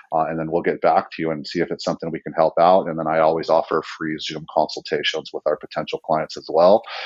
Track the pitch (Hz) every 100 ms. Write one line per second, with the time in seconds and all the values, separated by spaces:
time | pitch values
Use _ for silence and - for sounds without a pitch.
0 | - 80 78 82 80 82 82 76 87 85
1 | - - 80 78 71 90 80 85 - 82
2 | 82 80 - 73 80 - 85 92 85 80
3 | 80 80 80 82 78 80 - 80 - -
4 | 80 78 - 78 78 - 78 - - 76
5 | 73 80 73 - - 76 - - 73 -
6 | - 80 76 - 69 76 87 107 - -